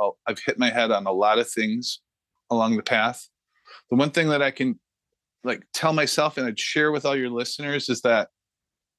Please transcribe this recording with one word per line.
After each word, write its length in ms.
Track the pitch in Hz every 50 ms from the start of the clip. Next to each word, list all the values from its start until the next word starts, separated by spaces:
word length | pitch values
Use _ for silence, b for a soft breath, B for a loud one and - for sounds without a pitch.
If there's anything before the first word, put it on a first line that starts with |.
a, 80 | 104 101 - _ -
I've 120 | - 104 -
hit 200 | - - - 110
my 120 | 123 120
head 200 | 110 120 117 113
on 140 | 110 98 98
a 80 | 98 95
lot 260 | 95 104 107 107 113
of 120 | 120 -
things 500 | - 113 110 107 110 120 123 - - - _ _ _ _ _ _ _ _ _ -
along 300 | 120 113 113 113 113 107
the 40 | -
path. 460 | - 123 110 110 117 123 - - - _ _ _ _ B B B B B B B -
The 60 | 123
one 140 | 127 143 151
thing 180 | - 170 165 156
that 120 | 147 143
I 100 | 143 135
can, 300 | 135 - 135 131 113 - _ _ _ _ _ _ _ _ _ _ _ _ -
like, 200 | 123 113 104 - _ -
tell 180 | - - 160 160
myself, 460 | 156 147 143 - - 151 - - 143
and 80 | 127
I'd 120 | 120 107 -
share 340 | - - - 156 151 151 151
with 120 | 143 -
all 100 | 143 139
your 140 | 139 127 123
listeners, 600 | 120 120 120 - - - 147 143 143 143 - -
is 100 | 123 -
that 300 | - 123 117 107 101 - _ _ _ _ _ _ _ _ _ _ _ _ _